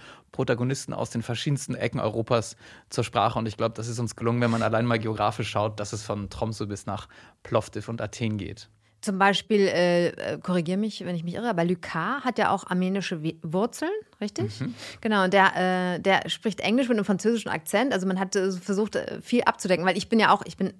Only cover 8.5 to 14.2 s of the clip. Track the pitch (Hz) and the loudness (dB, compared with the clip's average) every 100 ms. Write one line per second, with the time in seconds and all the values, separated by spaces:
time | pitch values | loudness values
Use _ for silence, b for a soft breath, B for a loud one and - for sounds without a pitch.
8.5 | - - _ _ _ - 190 196 190 - | -12 -18 _ _ _ -4 2 4 4 2
9.5 | 214 196 165 175 175 175 - 87 117 - | 4 4 4 4 4 2 0 -6 -6 -2
10.5 | 180 160 185 220 208 175 175 170 170 233 | 0 0 -2 -2 -4 -6 -6 -4 -4 -2
11.5 | 180 170 180 - 165 175 277 254 233 208 | 0 2 0 -4 -4 -2 -2 -2 0 2
12.5 | 190 - 180 185 196 170 170 156 160 165 | 2 0 -2 0 -2 -4 -4 -4 -6 -4
13.5 | 175 233 - 311 427 - - | -2 -2 -2 -4 -6 -8 -8